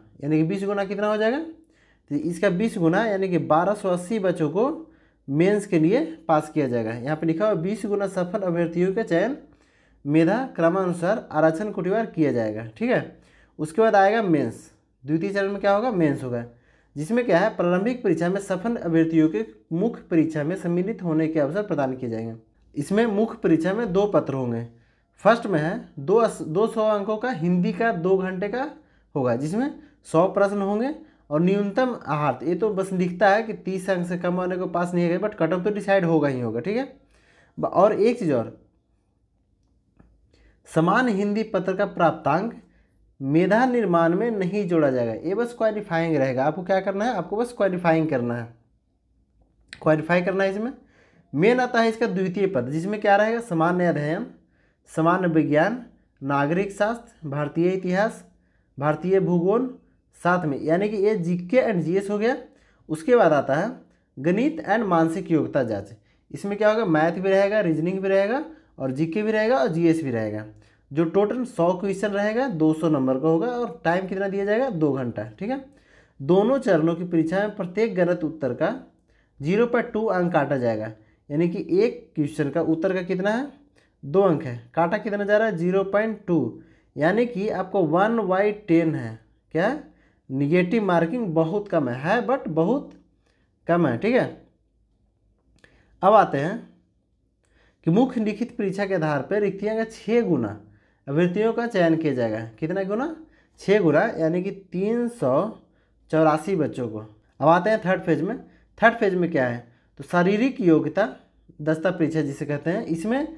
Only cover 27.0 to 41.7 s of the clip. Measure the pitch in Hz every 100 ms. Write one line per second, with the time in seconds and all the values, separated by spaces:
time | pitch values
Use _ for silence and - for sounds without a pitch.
27 | 202 214 247 208 170 180 180 180 233 190
28 | 175 190 185 185 202 240 294 - _ _
29 | _ 147 123 117 151 202 277 302 - _
30 | - 160 185 185 196 202 196 208 254 311
31 | - _ - 151 175 202 202 190 254 233
32 | - 151 147 120 131 175 214 190 185 185
33 | 180 180 202 202 220 185 - 190 180 185
34 | 175 180 175 180 180 185 180 175 175 175
35 | 175 175 208 208 160 180 185 208 196 196
36 | 170 160 143 127 120 110 180 220 269 -
37 | _ _ _ _ _ - - - 202 202
38 | 214 233 175 131 110 - _ _ _ _
39 | _ _ _ _ _ _ _ _ _ _
40 | _ _ _ _ _ _ - - 165 208
41 | 254 190 208 208 214 190 185